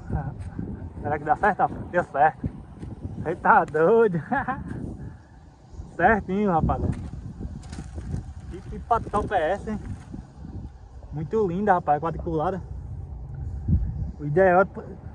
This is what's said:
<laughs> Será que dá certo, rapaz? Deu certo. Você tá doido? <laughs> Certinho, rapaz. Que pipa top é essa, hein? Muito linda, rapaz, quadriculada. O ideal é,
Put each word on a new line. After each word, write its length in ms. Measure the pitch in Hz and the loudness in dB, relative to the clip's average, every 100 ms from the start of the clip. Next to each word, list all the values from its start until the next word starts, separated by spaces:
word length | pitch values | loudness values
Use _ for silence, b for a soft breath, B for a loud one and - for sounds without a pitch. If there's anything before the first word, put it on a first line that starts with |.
| - | -4
<laughs> 920 | - 139 - - - - - - - | -4 -4 -8 -8 -8 -8 -8 -10 -8
Será 160 | 147 151 | -4 -2
que 60 | |
dá 120 | 151 147 | 2 4
certo, 220 | 208 208 | 4 4
rapaz? 240 | 160 123 107 | 2 0 -2
Deu 140 | 175 | -2
certo. 440 | 170 139 151 - - - - - - - - - | 0 4 4 4 -4 -8 -14 -14 -12 -10 -10 -6
Você 140 | 151 180 | -6 0
tá 280 | 185 214 165 | 6 6 6
doido? 520 | 151 165 226 226 170 | 4 6 8 6 2
<laughs> 1700 | - 277 254 269 - - - - - - - - - - - - - | -2 -2 -2 -4 -6 -8 -10 -10 -14 -16 -20 -20 -20 -20 -16 -14 -10
Certinho, 580 | - 175 220 185 196 208 | 2 4 4 2 0 2
rapaz. 280 | 170 - 127 - - - - - - - - - - - - - - - - - | 4 2 2 0 -2 -8 -10 -12 -10 -10 -10 -10 -12 -10 -10 -6 -6 -8 -12 -12
Que 100 | 185 - | -12 -10
pipa 300 | 208 - 233 | -10 0 0
top 340 | - 208 208 | 2 -2 0
é 160 | 196 156 | 2 2
essa, 220 | 196 226 | 0 -2
hein? 80 | 208 - - - - - - - - - - - - - | -6 -6 -10 -10 -12 -14 -14 -12 -10 -12 -14 -18 -16 -10
Muito 340 | 143 156 220 202 | -6 0 2 2
linda, 260 | 175 208 | 4 4
rapaz, 260 | 180 165 147 | 4 4 2
quadriculada. 640 | 165 156 170 160 165 190 - - - - - - - - - - - - - - - - | 0 -4 -2 0 0 -2 -6 -10 -10 -10 -10 -10 -10 -8 -8 -4 0 2 2 -2 -6 -4
O 40 | |
ideal 380 | 147 156 190 180 | 0 6 8 8
é, 40 | 190 156 156 - - | 4 0 -12 -12 -14